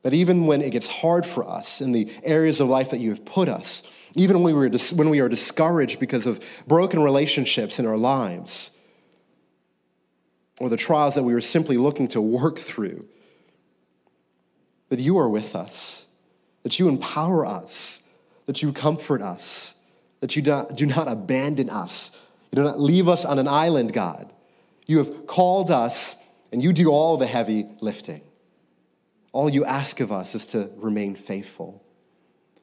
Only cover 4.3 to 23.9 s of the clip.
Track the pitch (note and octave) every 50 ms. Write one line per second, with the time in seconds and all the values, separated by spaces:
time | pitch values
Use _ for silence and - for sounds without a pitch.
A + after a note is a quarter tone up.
4.3 | G3 F3 F3 E3 D#3 C#3+ C3+ A#2+ G#2+ A#2+ - - F3 E3+ D3+ D#3 D3+ C#3+ C3 A#2+
5.3 | A#2 A2+ - - - - D#3+ E3 E3+ E3 C#3 A#2 - - C3 A#2+ - B2 G#2+ B2
6.3 | A2 - - - - - - - D3 E3 F#3 F#3+ F#3 E3 D3+ C#3+ C3+ C#3 D3 D3
7.3 | - - B2+ - - - A2 G2 - - B2 A2 A2 A2 A2+ B2+ C3+ C3+ A#2 G2
8.3 | F2 F2 F2+ - - - - - _ _ _ _ _ _ _ _ _ _ _ _
9.3 | _ _ _ _ _ _ _ _ _ _ _ _ _ _ _ _ _ _ _ _
10.3 | _ _ _ _ _ - C3 B2+ A2+ A2+ - - E3 D3+ D3 C#3+ C#3 C#3 C3 A#2+
11.3 | A#2+ A#2+ A2+ - - - D#3+ - C3+ A#2+ B2+ D3 D3 - C3+ A#2+ - A#2 G#2+ A2
12.3 | A#2 B2 C3 D#3+ D3 - - - - - G#2+ F#2 D#2+ - - - _ _ _ _
13.3 | _ _ _ _ _ _ _ _ _ _ _ _ _ _ _ _ _ _ _ _
14.3 | _ _ _ _ _ _ _ _ _ _ _ _ C3 B2 B2+ D3 F#3 F#3+ C#3+ A#2
15.3 | G#2+ G#2+ G#2+ - - F2+ F2 - - - - - - - - _ _ _ _ _
16.3 | _ _ _ _ _ _ _ B2+ - - F#3 F3 C#3 B2+ - - - D3+ D#3 F3
17.3 | F#3+ E3 C#3 - G#2 F2 E2+ - - - - - - - _ _ _ _ _ _
18.3 | _ _ _ - C3+ - D#3 D3 C#3 - C3+ D3 D#3 D3+ - - C#3+ A#2+ G2 F#2+
19.3 | F2+ - - - - - - - - _ _ _ _ _ _ _ _ _ - B2+
20.3 | - D3+ C#3 C#3+ C#3+ C#3 - - - A#2+ D#3 D3 B2+ E3 D#3+ C#3 A2+ A2 F#2+ F2+
21.3 | B2+ C3 C3+ D3 D3 C3+ C3 - - G#2 F2 F2 - - - - - - - _
22.3 | _ _ _ _ - C3+ C#3+ D3 - C#3+ C#3+ C#3+ E3+ F3+ F#3 F3 F3 E3 - C#3
23.3 | C#3+ C3+ C3 C#3+ C#3+ D3 D#3+ E3+ D#3+ C#3 A#2+ A2